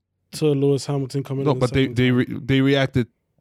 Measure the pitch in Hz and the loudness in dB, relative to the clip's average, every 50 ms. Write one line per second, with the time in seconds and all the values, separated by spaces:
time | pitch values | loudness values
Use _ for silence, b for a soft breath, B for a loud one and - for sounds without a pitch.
0 | _ _ _ _ _ _ - - 156 151 143 135 139 143 139 131 - - 143 139 | _ _ _ _ _ _ -8 -2 0 0 0 2 2 2 2 0 -2 -4 -4 -4
1 | 135 123 - 139 131 - 135 135 135 139 131 127 127 120 - 131 135 127 117 123 | -4 -6 -6 -8 -6 -6 -6 -4 -2 -2 0 0 0 0 0 0 0 0 0 2
2 | 127 127 123 127 - - 110 - - 120 135 135 135 139 139 139 135 - - 131 | 2 2 4 2 0 -2 -4 -6 -2 0 2 2 4 4 2 2 0 0 0 -2
3 | 113 - _ _ _ _ _ _ | -2 -2 _ _ _ _ _ _